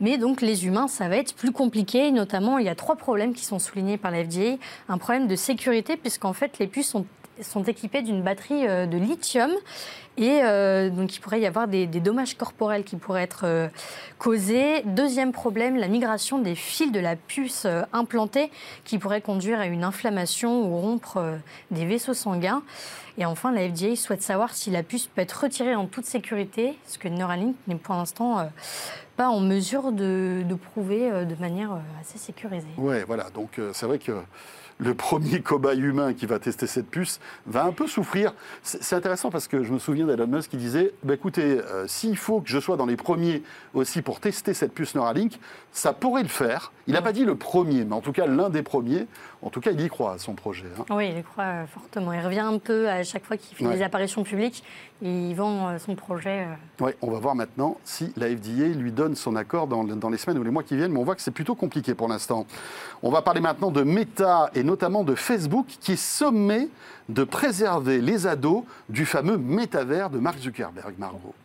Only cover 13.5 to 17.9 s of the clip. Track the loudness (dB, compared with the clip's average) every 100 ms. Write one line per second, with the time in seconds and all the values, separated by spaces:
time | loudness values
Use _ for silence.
13.5 | 2 0 -6 -14 -14 -16 -2 2 2 4
14.5 | 4 4 2 0 2 2 2 0 0 -2
15.5 | 0 2 2 2 2 2 0 0 0 0
16.5 | -2 -4 0 0 2 0 -2 -6 -4 -4
17.5 | -2 0 0 0